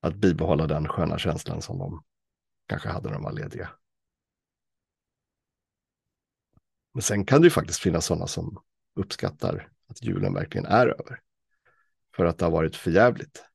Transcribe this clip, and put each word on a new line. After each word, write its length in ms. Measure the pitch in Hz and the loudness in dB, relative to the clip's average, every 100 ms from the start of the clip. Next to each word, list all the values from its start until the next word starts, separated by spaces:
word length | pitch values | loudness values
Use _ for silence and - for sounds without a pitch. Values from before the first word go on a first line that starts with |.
att 140 | 82 - | -2 2
bibehålla 520 | 98 80 80 76 78 | 2 4 2 2 2
den 200 | 78 76 | -2 -2
sköna 300 | - 80 - | -2 -2 -2
känslan 440 | - 82 - 82 | -2 -4 -6 -10
som 160 | - - | -8 -8
de 260 | 90 85 _ _ _ _ _ _ _ | -8 -10 _ _ _ _ _ _ _
kanske 220 | - - | -8 -6
hade 180 | - - | -8 -8
när 60 | |
de 100 | - | -8
var 80 | - | -8
lediga. 380 | - - - - - _ _ _ _ _ _ _ _ _ _ _ _ _ _ _ _ _ _ _ _ _ _ _ _ _ _ _ _ _ _ _ | -10 -10 -12 -14 -16 _ _ _ _ _ _ _ _ _ _ _ _ _ _ _ _ _ _ _ _ _ _ _ _ _ _ _ _ _ _ _
Men 80 | 127 | -6
sen 240 | - 104 98 | -2 0 4
kan 160 | 143 | 8
det 40 | 170 | 8
ju 60 | |
faktiskt 280 | - 78 85 | 6 -2 -2
finnas 260 | 95 82 - | 0 0 0
sådana 220 | 85 87 | -2 -2
som 360 | - 85 98 _ _ _ - | -6 -8 -10 _ _ _ -8
uppskattar 760 | 95 - - - - - - _ _ | -8 -4 -8 -4 -4 -4 -8 _ _
att 160 | - | -10
julen 300 | 113 - 95 | -6 -2 -2
verkligen 320 | 95 - - - | -2 -4 -6 2
är 220 | 107 - | 4 4
över. 340 | - - - _ _ _ _ _ _ _ _ _ - | 0 -8 -14 _ _ _ _ _ _ _ _ _ 0
För 100 | 85 | 0
att 120 | 85 | 2
det 80 | 87 | 0
har 60 | |
varit 240 | 80 80 - | 2 0 -2
för 160 | - | 2
jävligt. 540 | 80 120 110 - - - | 6 6 4 -10 -18 -20